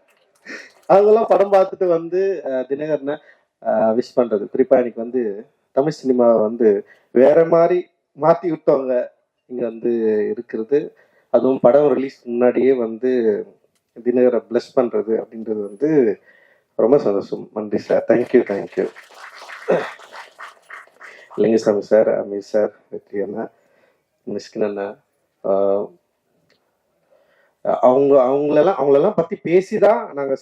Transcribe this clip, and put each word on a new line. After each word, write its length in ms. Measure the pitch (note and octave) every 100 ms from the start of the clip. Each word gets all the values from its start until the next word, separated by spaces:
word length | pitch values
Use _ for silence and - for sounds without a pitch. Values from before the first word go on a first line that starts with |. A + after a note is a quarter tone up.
| _ _ _ _ - - - _ -
அவங்கெல்லாம் 400 | F#3 G#3 A3 A3
படம் 240 | F#3 G3+
பார்த்துட்டு 340 | G3 F#3+ F#3+ F3+
வந்து, 560 | E3 E3 F3+ G3 E3+ C3+
ஆ, 20 |
தினகரனை, 720 | C3 C3 C#3 D#3 D3 C3+ D3+ _ _ _ _ A2+
ஆ, 240 | A2 A2
விஷ் 260 | A2+ - -
பண்றது. 300 | A#2 G#2+ G2+ B2+
குறிப்பா 180 | C3
இன்னைக்கு 260 | C3 A#2+ A2+
வந்து 460 | A#2 B2+ A2 G2 B2 _ _
தமிழ் 200 | C3+ D3+ -
சினிமாவை 360 | C3 B2 A#2+ A2+
வந்து 460 | G#2+ A#2 A2+ G2+ - _ _
வேற 340 | A#2+ C3+ D#3
மாதிரி 420 | E3 E3 E3+ F3+ - _ _ C#3
மாத்தி 200 | D3+ E3
விட்டவங்க 680 | F3+ D#3+ - C#3 C3 B2 A#2+ _ _ _ -
இங்க 180 | B2
வந்து 380 | A#2 A2+ A#2+ A#2 A2 G#2+ G#2
இருக்கிறது, 640 | G#2+ - A2 A2 C#3+ - _ _ _ _
அதுவும் 300 | A#2+ B2+ C3+
படம் 320 | B2 C3+ D3
ரிலீஸ் 340 | B2+ C3+ - B2
முன்னாடியே 460 | A#2+ B2 A#2+ B2+
வந்து 720 | C3 A2+ A2 B2+ B2+ A2+ G2 G2 _ _ _ _ B2
தினகரை 380 | A#2+ B2 B2 A#2 -
பிளஸ் 260 | A#2+ - -
பண்றது 480 | A#2 G#2+ G#2 A2+
அப்படின்றது 380 | - A2+ A2 G#2+
வந்து 560 | G2+ G2+ D3 D3+ A2+ F#2 _ _ _ _ _
ரொம்ப 240 | - A2 -
சந்தோஷம். 500 | G#2+ G2 - G#2 -
நன்றி 240 | G#2+ G#2+ G#2
சார். 260 | - F#2 -
Thank 180 | A#2 B2
you, 340 | B2 - G2 F2
thank 0 | -
you. 120 | - - - - - - - - - E3 - - - - - - - - _ - - _ - - - -
லிங்குசாமி 420 | G#2 A2+ A2 G2+
சார், 500 | - A2 A2 G#2+ G2+
அமீர் 100 | G2+
சார், 340 | - G#2+ G#2 - _
வெற்றி 300 | G#2+ _ G#2
அண்ணா, 280 | G2 G#2 - _ _ _ _ _ _ _ -
மிஸ்கின் 340 | G#2 - A2+
அண்ணா, 320 | G#2+ G2+ G2+ G#2+ _ _ _ _
ஆ, 420 | - G2 G2 G2 E2+ _ _ _ _ _ _ _ _ _ _ _ _ _ _ _ _ _
அவங்க, 600 | - - B2 C3 C#3 C#3
அவங்களெல்லாம், 520 | B2+ C#3 D3 D3 E3+ F#3+
அவங்களெல்லாம் 380 | C#3+ C#3 F#3 G#3
பத்தி 220 | - -
பேசிதான் 680 | D#3+ F3+ F#3 G#3+ G3+ A#3 G#3
நாங்க 240 | C#3 C#3 C3+